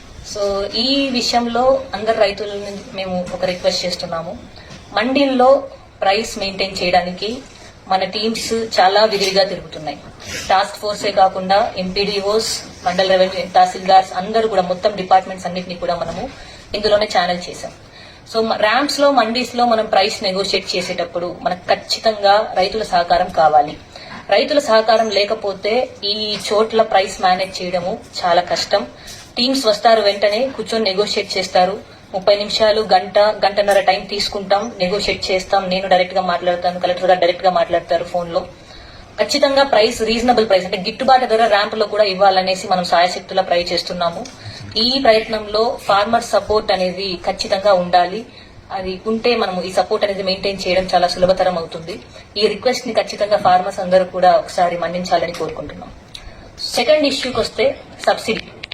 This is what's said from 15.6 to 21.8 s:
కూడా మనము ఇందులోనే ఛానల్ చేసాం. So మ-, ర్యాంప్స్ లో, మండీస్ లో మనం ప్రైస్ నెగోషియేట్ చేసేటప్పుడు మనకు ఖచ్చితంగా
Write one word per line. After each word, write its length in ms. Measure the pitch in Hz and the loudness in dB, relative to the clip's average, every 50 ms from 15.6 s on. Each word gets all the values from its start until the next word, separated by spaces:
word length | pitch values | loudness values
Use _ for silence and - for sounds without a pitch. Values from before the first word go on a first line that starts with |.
| 180 185 175 | -8 -8 -10
కూడా 200 | - 175 170 170 | -6 -4 -4 -4
మనము 340 | 170 - - - 240 240 277 - - - - - - - - - | -4 -4 -6 -8 -8 -8 -10 -10 -14 -18 -20 -20 -20 -12 -10 -6
ఇందులోనే 340 | 208 208 214 208 208 214 214 - 196 | -2 0 2 2 2 2 2 0 0
ఛానల్ 200 | 175 180 180 180 - 151 | 0 0 -2 -4 -6 -10
చేసాం. 220 | - - - - - - - - - - - - - - - - - | -12 -12 -12 -14 -14 -16 -20 -20 -20 -20 -20 -20 -20 -20 -14 -6 -2
So 80 | 226 | -2
మ-, 140 | 220 226 - | 0 0 0
ర్యాంప్స్ 440 | 214 208 214 226 262 294 285 - 285 | 2 2 2 2 2 0 0 0 2
లో, 100 | 285 285 | 2 4
మండీస్ 460 | 277 247 220 220 240 254 240 - - | 4 4 2 2 0 -2 -4 -4 -2
లో 100 | 240 240 | 0 2
మనం 200 | 240 226 220 214 | 2 2 2 0
ప్రైస్ 360 | - 214 202 196 220 220 - | 2 2 2 2 2 -2 -4
నెగోషియేట్ 540 | 220 190 185 190 196 185 202 185 185 - 208 | -4 -4 -2 -2 -2 -2 -2 -2 -2 -4 -4
చేసేటప్పుడు 600 | 185 180 - 175 170 - - - 175 175 175 165 - | -4 -4 -4 -4 -6 -6 -6 -6 -6 -6 -6 -6 -4
మనకు 320 | - 175 180 - - - 196 | -4 -4 -4 -4 -2 -2 -2
ఖచ్చితంగా 800 | 196 | -2